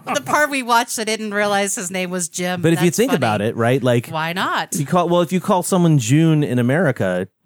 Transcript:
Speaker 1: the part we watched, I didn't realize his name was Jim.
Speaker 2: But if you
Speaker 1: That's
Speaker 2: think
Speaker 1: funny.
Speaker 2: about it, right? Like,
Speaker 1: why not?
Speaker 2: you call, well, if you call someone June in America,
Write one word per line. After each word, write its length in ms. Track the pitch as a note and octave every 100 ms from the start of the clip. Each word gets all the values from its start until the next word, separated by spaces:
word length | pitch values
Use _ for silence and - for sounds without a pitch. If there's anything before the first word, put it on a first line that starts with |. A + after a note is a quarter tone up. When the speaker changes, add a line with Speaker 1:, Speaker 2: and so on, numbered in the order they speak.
| -
Speaker 1:
the 80 | C#4 C4
part 240 | D4 D4
we 140 | C#4
watched, 340 | A#3 A#3 B3 -
I 60 |
didn't 280 | G#3+ A3 G#3+
realize 440 | G3+ G#3 G3+ G3+ G3+
his 120 | F3+
name 180 | F#3 F3+
was 180 | F3+ E3
Jim. 320 | - F3+ F3+
Speaker 2:
But 100 | E3
if 80 | E3
you 60 | E3+
Speaker 1:
That's 100 | -
Speaker 2:
think 140 | C4
Speaker 1:
funny. 40 | D#3
Speaker 2:
about 240 | A#2+ G#2+
it, 140 | G#2+
right? 260 | A2 A#2 C3+
Like, 280 | B2+ A#2+ -
Speaker 1:
why 240 | D#3+ D#3+
not? 420 | F#3 C4+ D#4 D#3+
Speaker 2:
you 100 | F3
call, 240 | C#3 F3+ E3+
well, 120 | F3
if 100 | F3
you 80 | F#3
call 220 | - F#3
someone 360 | - F#3 E3+ D3
June 440 | A2 D3 E3 D3+
in 160 | C#3 B2
America, 720 | A#2+ D3+ E3 - G2 F2+ F#2+ _